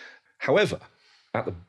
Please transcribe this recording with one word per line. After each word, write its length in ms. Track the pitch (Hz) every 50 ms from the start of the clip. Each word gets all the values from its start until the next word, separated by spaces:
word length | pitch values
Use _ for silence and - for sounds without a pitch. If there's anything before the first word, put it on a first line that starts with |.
| - - - - _ _ _ -
However, 400 | - - - 196 214 - - - - - _ _ _ _ _ _ _ _ -
at 120 | 113 -
the 80 | 98 92 87 -